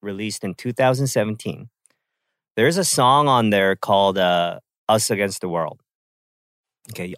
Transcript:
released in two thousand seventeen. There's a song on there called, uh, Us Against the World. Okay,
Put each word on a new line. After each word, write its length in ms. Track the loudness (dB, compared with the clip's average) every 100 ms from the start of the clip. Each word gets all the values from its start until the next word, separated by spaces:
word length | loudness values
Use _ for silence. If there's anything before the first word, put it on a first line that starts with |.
released 420 | -12 -8 -8 -8
in 100 | -10
two 180 | -8 -8
thousand 340 | -2 0 0 -2
seventeen. 640 | -2 -2 -4 -8 -10 -14 _ _ _ _ _ _ _ _
There's 220 | 0 2 2
a 80 |
song 420 | 0 2 4 4 4
on 220 | 4 4
there 240 | 2 2
called, 440 | 0 2 2 2 2
uh, 420 | 2 2 0 -6 -16 _ 0
Us 240 | 0 0
Against 300 | -2 -2 -4
the 80 | -6
World. 320 | -4 -6 -10 _ _ _ _ _ _ _ _ _ _ -18
Okay, 220 | -12 -12